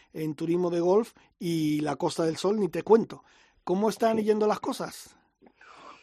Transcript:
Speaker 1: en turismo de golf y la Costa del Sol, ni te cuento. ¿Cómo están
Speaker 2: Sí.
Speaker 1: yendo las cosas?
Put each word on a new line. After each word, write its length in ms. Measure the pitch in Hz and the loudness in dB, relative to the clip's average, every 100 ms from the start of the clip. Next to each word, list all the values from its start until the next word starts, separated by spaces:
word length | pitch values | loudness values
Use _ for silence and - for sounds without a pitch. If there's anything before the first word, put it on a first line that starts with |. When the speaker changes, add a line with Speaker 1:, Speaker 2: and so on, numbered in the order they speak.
| _ | _
Speaker 1:
en 220 | - 156 | -8 -8
turismo 340 | 147 165 175 175 | -4 -2 0 0
de 120 | 170 | 0
golf 320 | 175 202 233 - _ _ | 2 2 2 -8 _ _
y 420 | 175 165 151 151 | -4 0 0 0
la 120 | 151 | -2
Costa 300 | 143 165 - | -2 -2 0
del 120 | 165 160 | -2 0
Sol, 220 | 185 214 | -2 0
ni 100 | 180 | -2
te 140 | 165 | -2
cuento. 400 | 175 226 - 139 _ _ _ _ | 4 4 4 -8 _ _ _ _
¿Cómo 260 | - 185 214 | -4 0 0
están 300 | 190 226 220 | 0 0 2
Speaker 2:
Sí. 60 | |
Speaker 1:
yendo 240 | 214 214 214 | 2 2 0
las 100 | 202 | 0
cosas? 580 | - - 165 - - - _ _ - _ - - - - | -4 -8 -10 -12 -20 -20 _ _ -20 _ -20 -20 -20 -16